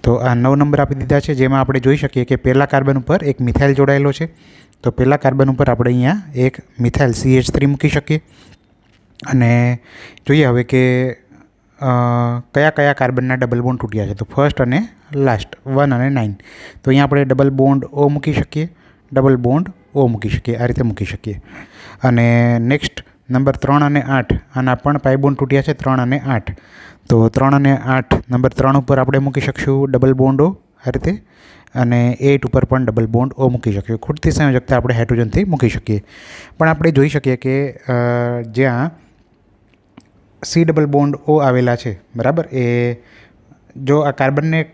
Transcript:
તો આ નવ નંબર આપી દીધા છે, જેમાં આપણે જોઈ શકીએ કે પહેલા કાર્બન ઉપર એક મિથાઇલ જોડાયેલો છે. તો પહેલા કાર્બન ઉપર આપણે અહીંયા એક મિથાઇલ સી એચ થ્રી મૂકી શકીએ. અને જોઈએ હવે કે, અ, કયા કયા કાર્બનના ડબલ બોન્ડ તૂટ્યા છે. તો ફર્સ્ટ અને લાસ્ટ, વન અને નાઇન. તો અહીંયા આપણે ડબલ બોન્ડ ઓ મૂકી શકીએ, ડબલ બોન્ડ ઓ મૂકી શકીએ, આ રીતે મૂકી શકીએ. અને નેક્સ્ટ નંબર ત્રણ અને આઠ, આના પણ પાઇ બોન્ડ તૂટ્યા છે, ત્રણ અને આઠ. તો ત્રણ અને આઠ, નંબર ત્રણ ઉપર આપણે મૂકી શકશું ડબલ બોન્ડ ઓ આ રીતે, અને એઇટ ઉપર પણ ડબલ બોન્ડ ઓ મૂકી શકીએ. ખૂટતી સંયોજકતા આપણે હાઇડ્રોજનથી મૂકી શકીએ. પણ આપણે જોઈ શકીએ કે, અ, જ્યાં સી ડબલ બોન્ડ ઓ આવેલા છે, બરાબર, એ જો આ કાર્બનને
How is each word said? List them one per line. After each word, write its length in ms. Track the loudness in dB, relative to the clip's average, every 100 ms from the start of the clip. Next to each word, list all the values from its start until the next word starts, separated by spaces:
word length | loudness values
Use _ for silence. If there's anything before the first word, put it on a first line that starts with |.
| 0
તો 60 |
આ 200 | 0 0
નવ 200 | 2 2
નંબર 260 | 2 2 0
આપી 140 | 0
દીધા 260 | -4 -2 -2
છે, 140 | 0
જેમાં 260 | 0 0 2
આપણે 200 | 0 0
જોઈ 160 | 0 0
શકીએ 280 | -2 -4
કે 120 | -2 0
પહેલા 300 | 2 2 2
કાર્બન 320 | 0 0 -2
ઉપર 260 | 0 -2
એક 160 | 0 -2
મિથાઇલ 340 | -2 2 2
જોડાયેલો 380 | 2 2 2 0
છે. 160 | -2 -8 -10 -20 -20 _ _
તો 80 | -4
પહેલા 260 | 0 0 2
કાર્બન 340 | 0 2 0
ઉપર 200 | 2 0
આપણે 200 | 2 0
અહીંયા 320 | 2 0 -2 -6
એક 220 | -2 -2 -2 _ -4
મિથાઇલ 320 | -2 0 0
સી 240 | 0 2 2
એચ 140 | 2
થ્રી 160 | 0 0
મૂકી 220 | 0 -2
શકીએ. 340 | -2 -2 -4 _ _ -20 _ _ _ _ _ _ -18 -2
અને 520 | 2 2 2 2 -2 -10 -20 -20 -14 0
જોઈએ 180 | 2
હવે 200 | 4 2
કે, 480 | 0 2 2 0 -2 -6 _ -20 -20 _ _ _
અ, 60 | -2 0 0 0 -2 -4 -4
કયા 160 | 0 0
કયા 220 | 2 0
કાર્બનના 420 | 0 -2 0 -2
ડબલ 260 | -2 -2 -2
બોન્ડ 200 | -2 -4
તૂટ્યા 260 | -4 -4 -4
છે. 80 |
તો 100 | -6
ફર્સ્ટ 380 | -6 0 0 0
અને 260 | 0 0 -4 -12 _
લાસ્ટ, 520 | -2 0 -2 -6 -16 -4
વન 280 | 0 0
અને 140 | 0 0
નાઇન. 240 | -2 -4 -8 -16 -20 -20 -6
તો 60 | 2
અહીંયા 140 | 2
આપણે 200 | 4 2
ડબલ 260 | 0 2 2
બોન્ડ 340 | 2 2 2
ઓ 240 | -2 0 0
મૂકી 240 | 0 -2
શકીએ, 440 | -2 -4 -6 -8 -10 _ _ _
ડબલ 240 | 2 4 4
બોન્ડ 360 | 2 0 -2 -10 _
ઓ 120 | 0 0
મૂકી 220 | 0 -4
શકીએ, 280 | -6 -6 -4
આ 100 | -2
રીતે 160 | -2
મૂકી 220 | -4 -4
શકીએ. 380 | -8 -8 -12 -12 -16 -20 -20 -20 -20 -4
અને 560 | 0 2 2 2 2 0
નેક્સ્ટ 460 | 0 -2 -4 -12 -20 _ -4
નંબર 260 | -2 0 -2
ત્રણ 280 | 0 2
અને 180 | 2 0
આઠ, 380 | -2 -4 -2 -6 -4
આના 200 | -4 -2
પણ 240 | -2 -2 -2
પાઇ 180 | 0 0
બોન્ડ 220 | 0 -2
તૂટ્યા 240 | 0 0
છે, 100 | -2
ત્રણ 280 | -4 -2 -2
અને 180 | 0 -2
આઠ. 400 | -2 -4 -6 -14 -20 -20 -20 -20 _
તો 200 | 2 4
ત્રણ 260 | 2 2
અને 220 | 4 2 0
આઠ, 540 | 0 -2 0 -4 -2
નંબર 180 | -2 0
ત્રણ 280 | 2 2 2
ઉપર 220 | 2 0
આપણે 200 | 2 0
મૂકી 220 | 0 -2
શકશું 500 | -4 -4 -2 0 0
ડબલ 220 | 2 2
બોન્ડ 280 | 4 2 4
ઓ 120 | 0
આ 380 | 0 _ _ -6
રીતે, 220 | -4 -4 -6 _ _ -20 -20 _
અને 420 | -2 0 2 0 0
એઇટ 260 | 0 0 2
ઉપર 180 | 0
પણ 200 | 2 0
ડબલ 220 | 0 -2 0
બોન્ડ 260 | 0 -2
ઓ 160 | 0 -2
મૂકી 240 | 0 -4
શકીએ. 240 | -4 -4 -8
ખૂટતી 340 | -6 -4 -2
સંયોજકતા 460 | 0 0 0 0 0
આપણે 180 | 0
હાઇડ્રોજનથી 500 | -2 0 0 0 -2
મૂકી 240 | -2 0 0
શકીએ. 360 | -2 -4 -6 -6 -20 -20 -20 -20 -2
પણ 100 | 0
આપણે 220 | 2 2
જોઈ 180 | 2 2
શકીએ 280 | 0 -2 -2
કે, 360 | -2 -2 -4
અ, 200 | -8 -4 -2 0 -2 -2 -4 -6
જ્યાં 440 | 0 0 0 -4 -8 _ _ _ _ _ _ _ _ _ -20 _ _ _ _
સી 200 | -4 0
ડબલ 220 | 2 2 2
બોન્ડ 300 | 2 0 -2 0
ઓ 120 | 2
આવેલા 380 | 2 2 0 -2
છે, 240 | -6 -12 _ -4
બરાબર, 300 | -2 -2 -4
એ 480 | -4 -2 0 -2 -4 _ -20 -20 _ _ -20 _ -10
જો 240 | 0 2
આ 100 | 0
કાર્બનને 520 | 0 0 0 0 -2 -4